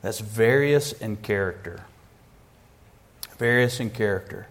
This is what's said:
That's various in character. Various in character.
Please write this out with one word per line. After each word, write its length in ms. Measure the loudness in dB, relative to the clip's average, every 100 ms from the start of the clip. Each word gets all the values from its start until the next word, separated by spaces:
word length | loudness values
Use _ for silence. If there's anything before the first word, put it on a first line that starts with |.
That's 180 | -6 -6
various 720 | -8 2 4 4 4 2 0
in 240 | -8 -8 -8
character. 680 | -2 0 0 -4 -14 -16 -20 -20 _ _ _ _ _ _ _ _ _ _ _ _ -18 -2
Various 420 | 2 4 4 0
in 120 | -6
character. 560 | -2 0 0 -4 -14 -14